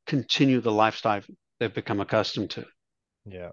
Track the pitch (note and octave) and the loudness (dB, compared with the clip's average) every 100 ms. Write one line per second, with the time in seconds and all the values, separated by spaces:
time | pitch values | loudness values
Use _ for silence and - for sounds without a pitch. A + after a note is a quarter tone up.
0 | - C#3+ - - C#3 B2+ A#2 G#2+ A2 - | -4 -4 0 2 4 4 2 4 2 2
1 | A2+ G2+ - G2 _ _ A2+ - - G#2 | -2 -2 -4 -20 _ _ -4 -4 -4 -4
2 | G2 A2+ G2 - G2 - - _ _ _ | 0 0 0 -4 -6 -8 -14 _ _ _
3 | _ _ - F#2 F2 | _ _ -18 -14 -16